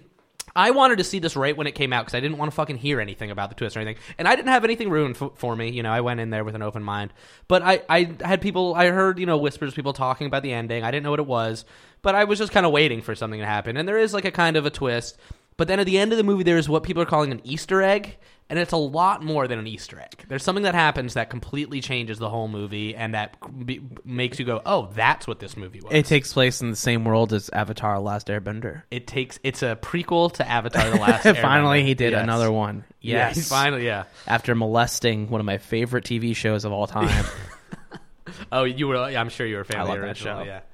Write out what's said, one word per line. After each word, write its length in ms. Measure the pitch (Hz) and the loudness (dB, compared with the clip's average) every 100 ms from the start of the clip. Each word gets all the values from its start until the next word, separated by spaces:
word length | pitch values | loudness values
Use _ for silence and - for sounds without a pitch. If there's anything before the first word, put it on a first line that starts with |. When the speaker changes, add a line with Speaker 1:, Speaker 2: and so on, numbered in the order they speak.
| - _ _ - - 180 | -12 _ _ -18 -4 2
Speaker 1:
I 160 | 214 | 4
wanted 260 | 269 262 208 | 6 6 4
to 60 | |
see 160 | 175 196 | 0 -2
this 160 | 165 139 | -2 0
right 200 | 139 151 | 0 0
when 120 | 147 | -4
it 60 | |
came 200 | 147 135 | -2 0
out 120 | 123 104 | 0 0
'cause 80 | 123 | -4
I 60 | |
didn't 160 | 143 147 | -4 -2
wanna 100 | 151 | -4
fucking 260 | 160 151 127 | -2 -4 -4
hear 220 | 143 131 | -2 -2
anything 300 | 101 95 104 | -2 -8 -8
about 200 | 101 101 | -6 -6
the 60 | - | -6
twist 220 | 110 110 | -6 -4
or 40 | |
anything. 200 | 107 110 - - | -8 -10 -14 0
And 100 | 175 | 4
I 80 | 262 | 4
didn't 120 | 262 | 4
have 140 | 254 | 4
anything 260 | 220 233 208 | 4 0 0
ruined 260 | 156 143 120 | 2 0 -2
f-, 80 | 139 - | -8 -6
for 200 | 123 113 | -4 -4
me. 140 | 117 | -4
You 140 | 120 | -4
know, 80 | 113 | -2
I 100 | 117 | 0
went 180 | 120 120 | 0 -4
in 120 | 113 | -4
there 120 | 110 | -4
with 120 | 107 107 | -6 -6
an 80 | |
open 180 | 107 110 | -6 -6
mind. 300 | 104 104 101 - - - - | -6 -6 -8 -12 -20 -20 2
But 140 | 180 | 4
I, 220 | 180 190 - | 6 2 4
I 280 | 170 175 156 | 2 2 -2
had 200 | 170 190 | -2 -2
people, 320 | 202 185 180 | 0 0 0
I 140 | 170 175 | 4 4
heard, 300 | 185 190 180 | 6 2 2
you 80 | 180 | 0
know, 100 | 151 | 2
whispers, 380 | 147 - 143 147 | 0 -2 -6 -4
people 180 | 139 | -6
talking 320 | 135 127 131 147 | -2 -2 -2 -2
about 160 | 139 | -4
the 120 | 139 | -2
ending. 300 | 117 117 117 | -4 -4 -4
I 60 | 113 | -2
didn't 140 | 143 | -2
know 80 | 147 | -2
what 80 | 147 | -2
it 80 | 139 | 0
was. 380 | 117 113 113 - - - _ | -2 -2 -4 -12 -20 -20 _
But 140 | 202 196 | 2 4
I 80 | |
was 160 | 208 208 | 4 2
just 120 | 208 | 2
kinda 180 | 208 175 | 4 6
waiting 340 | 147 151 113 | 6 4 2
for 100 | - | -6
something 260 | 107 110 107 | -6 -6 -4
to 60 | 107 | -2
happen. 320 | 104 117 131 | -2 -2 -4
And 100 | 180 | 0
there 120 | 220 | 2
is, 120 | 214 | 2
like, 120 | 202 185 | 0 -2
a 60 | |
kind 260 | 180 170 156 | 2 2 2
of 80 | 143 | 0
a 60 | |
twist. 460 | - 131 117 - - - - _ - | -2 -2 -2 -6 -14 -20 -20 _ -4
But 120 | 165 | 0
then 120 | 196 | 2
at 60 | 185 | 2
the 140 | 185 | 4
end 140 | 214 | 4
of 40 | 226 | 4
the 60 | |
movie, 180 | 202 196 | 4 4
there 140 | 175 170 | 4 4
is 100 | 147 | 4
what 140 | 156 | 0
people 220 | 170 170 | 0 -2
are 20 | 165 | 2
calling 240 | 156 143 | 2 0
an 100 | 120 | -4
Easter 400 | 123 143 - 190 | -8 -10 0 2
egg. 340 | 190 208 208 - - _ - | 4 2 -2 -14 -20 _ -6
And 100 | 156 | -4
it's 140 | 170 | 0
a 40 | 165 | 0
lot 460 | 143 151 185 196 | 0 2 2 2
more 240 | 156 151 127 | 0 0 0
than 100 | 117 | -2
an 80 | 110 | -6
Easter 300 | 107 - - | -10 -14 -16
egg. 260 | - - - | -20 -20 -8
There's 160 | 135 | -2
something 220 | 196 190 196 | 0 2 2
that 100 | 175 | 4
happens 380 | 156 143 123 | 4 2 -4
that 160 | 131 113 | -4 -4
completely 500 | 123 - 143 151 139 | -6 -6 -8 -6 -8
changes 400 | - 127 113 110 | -4 -6 -6 -6
the 100 | 110 | -4
whole 200 | 113 110 | -4 -4
movie 440 | 104 101 104 107 | -6 -6 -6 -8
and 200 | 107 110 107 | -6 -6 -4
that 220 | 107 - - 131 123 | -6 -10 -16 -12 -8
be-, 160 | 127 131 123 | -8 -10 -16
makes 340 | 131 123 123 - | -10 -4 -4 -4
you 80 | 123 | -4
go, 160 | 110 - | -4 0
"Oh, 240 | 190 98 | 0 -2
that's 320 | 107 120 160 - | 2 2 2 -4
what 140 | 104 | -10
this 160 | 95 107 | -12 -12
movie 240 | 92 101 | -14 -16
was." 140 | - | 0
Speaker 2:
It 120 | 156 143 | 0 4
takes 280 | 147 - | 2 2
place 280 | 139 127 - | 2 2 2
in 80 | 120 | -4
the 60 | 104 | -2
same 300 | 123 117 113 | 0 0 4
world 260 | 110 113 | 4 4
as 180 | 107 - | 0 -2
Avatar: 480 | 101 107 107 107 98 | -4 -4 -4 -2 -2
Last 280 | 101 104 - | -2 -4 -4
Airbender. 560 | 104 98 107 117 151 - | -6 -6 -8 -8 -12 -10
Speaker 1:
It 160 | 123 - | -12 -6
takes, 320 | 131 127 - | -6 -6 -6
it's 200 | 135 - | -6 -4
a 160 | 123 110 | -4 -4
prequel 500 | - 175 165 170 170 | -4 -6 0 2 2
to 140 | - 131 | 0 0
Avatar: 400 | 120 110 117 113 | 0 0 0 2
The 80 | 101 | 4
Last 260 | - 110 | 4 6
Speaker 2:
<laughs> 180 | 214 151 | 6 6
Finally, 400 | 135 147 143 143 | 4 4 6 4
Speaker 1:
Airbender. 40 | 135 | 4
Speaker 2:
he 60 | 127 | 2
did 160 | 117 | 2
Speaker 1:
Yes. 100 | 110 | 2
Speaker 2:
another 300 | 113 117 113 | 2 2 2
one. 320 | 110 104 104 - _ | 2 -2 -6 -12 _
Speaker 1:
Yeah, 280 | 113 117 120 | -4 0 0
Speaker 2:
Yes. 60 | 165 | 0
Speaker 1:
he 40 | |
finally, 420 | 156 135 143 131 120 | 0 2 2 0 -2
yeah. 180 | 101 - - - | -4 -6 -12 0
Speaker 2:
After 260 | 117 - | 0 2
molesting 760 | 117 110 117 120 - 120 107 107 | 0 2 2 2 0 0 0 -2
one 100 | 110 | -2
of 60 | 104 | -2
my 120 | 98 | -4
favorite 460 | - 117 120 123 | -2 -2 0 -2
T 140 | - 117 | -2 -2
V 140 | 117 | -2
shows 320 | 110 110 104 104 | -2 0 0 -2
of 80 | |
all 120 | 101 101 | -2 -2
time. 400 | 107 107 - - | 0 2 2 0
Speaker 1:
<laughs> 60 | - - - - - - - - - - - - | -6 -14 -18 -18 -18 -16 -18 -20 -20 -20 -16 -4
Oh, 120 | 127 | 0
you 240 | 131 127 143 | 0 0 0
were, 220 | 127 131 | 0 -2
yeah, 100 | 127 | -2
I'm 100 | 113 | -4
sure 160 | - 113 | -4 -4
you 100 | 101 | -4
were 60 | |
a 40 | 98 | -4
fan 120 | 104 | -4
Speaker 2:
I 40 | |
Speaker 1:
of 60 | 92 | -2
the 40 | |
Speaker 2:
love 80 | 98 | -4
that 60 | 101 | -6
Speaker 1:
original, 320 | 101 104 101 | -8 -8 -8
Speaker 2:
show. 40 | 95 | -10
Speaker 1:
yeah. 140 | 95 - | -14 -18